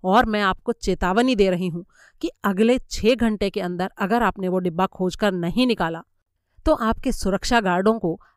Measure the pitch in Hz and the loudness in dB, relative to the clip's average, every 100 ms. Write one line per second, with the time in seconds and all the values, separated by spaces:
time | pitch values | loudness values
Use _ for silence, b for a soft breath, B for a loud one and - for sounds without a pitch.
0 | 185 220 226 208 196 185 - - - 180 | 2 2 4 0 0 -2 -6 -4 -2 -2
1 | 180 196 254 214 190 175 185 170 - b | 0 2 2 4 2 2 -4 -6 -12 b
2 | b b - - 202 185 226 262 - - | b b -10 -4 -2 2 2 2 -2 -2
3 | 220 254 226 208 196 202 175 175 190 - | 0 2 0 0 -4 -4 -6 -4 -6 -4
4 | 190 233 208 202 185 185 180 165 185 - | -2 0 0 -2 -2 -2 -2 -2 -4 -2
5 | 180 - 208 180 170 170 254 214 165 165 | -4 0 -2 0 -2 0 0 0 -2 -6
6 | - _ _ _ _ _ - 302 226 226 | -14 _ _ _ _ _ 0 2 0 0
7 | 269 - 196 190 - 240 190 180 202 226 | -2 -2 -2 -2 2 2 2 2 2 0
8 | 170 170 b | -2 -6 b